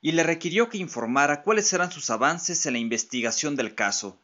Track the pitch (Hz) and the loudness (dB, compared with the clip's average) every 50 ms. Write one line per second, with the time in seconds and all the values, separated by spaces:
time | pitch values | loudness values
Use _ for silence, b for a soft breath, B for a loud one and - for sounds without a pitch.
0 | - 156 160 165 165 160 165 165 - 175 165 208 233 226 - 202 185 156 - 120 | 0 2 2 2 2 2 0 -2 -2 -2 0 0 0 0 -2 -8 -8 -6 -6 -6
1 | 113 113 123 139 143 143 147 143 - 202 220 214 202 - 185 175 180 180 - 151 | -4 0 2 4 4 4 2 0 2 2 2 4 2 2 2 0 0 -2 -4 -8
2 | - - 117 107 123 147 165 170 - - 175 - - 151 127 117 117 113 117 110 | -4 -4 0 2 2 2 2 0 -4 -4 -2 -2 -2 -2 -2 -2 -2 -2 -2 -4
3 | - - - 123 113 117 110 - - 151 143 131 123 104 104 - 110 101 101 - | -4 -4 -4 -2 -2 -2 -2 -2 -2 -2 -2 -2 -2 -4 0 0 0 0 0 -2
4 | - 98 92 _ | -6 -8 -12 _